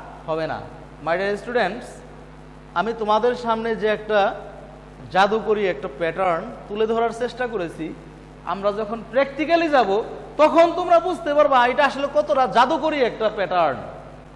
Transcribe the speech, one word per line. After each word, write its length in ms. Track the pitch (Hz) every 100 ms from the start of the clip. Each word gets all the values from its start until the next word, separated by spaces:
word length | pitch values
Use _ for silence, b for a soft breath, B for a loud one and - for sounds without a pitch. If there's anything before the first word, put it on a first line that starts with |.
| - - -
হবে 200 | 160 160
না। 140 | 117 104 - - -
My 100 | 147 170
dear 180 | 202 202
students, 420 | 226 240 196 208 - - - - - - - - -
আমি 180 | 170 196 226
তোমাদের 360 | 214 214 240
সামনে 420 | 247 233 220 226 220
যে 100 | 214
একটা 480 | 208 214 214 202 - - - - - - - 127
জাদুকরি 540 | 180 202 220 202 214 196
একটা 220 | 170 185 -
প্যাটার্ন 460 | 165 160 185 165 220 240 -
তুলে 180 | 208 220
ধরার 240 | 226 233
চেষ্টা 360 | 214 240 - 247
করেছি, 480 | 220 170 - 160 - - - - -
আমরা 280 | - 185 196
যখন 300 | 202 208 226 202
প্র্যাকটিক্যালি 580 | 233 277 277 302 339 330
যাব, 340 | 285 208 196 233 - - -
তখন 360 | 302 311 339 339
তোমরা 240 | 359 339
বুঝতে 340 | 359 330 302
পারবা 320 | 294 302 262 240
এটা 180 | 254
আসলে 240 | 277 330 277
কতটা 320 | 294 294 277 254
জাদুকরি 520 | 190 247 320 302 302
একটা 260 | 233 - 220
প্যাটার্ন। 500 | 214 185 180 160 120 92 - - - -